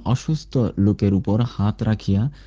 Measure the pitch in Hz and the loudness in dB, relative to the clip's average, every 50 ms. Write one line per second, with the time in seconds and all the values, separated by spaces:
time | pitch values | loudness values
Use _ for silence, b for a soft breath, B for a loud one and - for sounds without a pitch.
0 | - - 123 127 - - 156 147 - - - 135 117 - - - 98 104 101 - | 0 0 -2 -2 -2 -2 -4 -4 -4 -4 -2 0 0 0 0 2 2 2 2 2
1 | 107 101 98 92 - 98 101 104 - 120 - - 98 104 - - 113 110 107 - | 2 2 2 2 0 0 0 0 0 -2 -2 -2 -2 0 0 -2 0 -2 -2 -2
2 | - - 98 98 117 147 B B B | 0 0 0 0 0 -2 B B B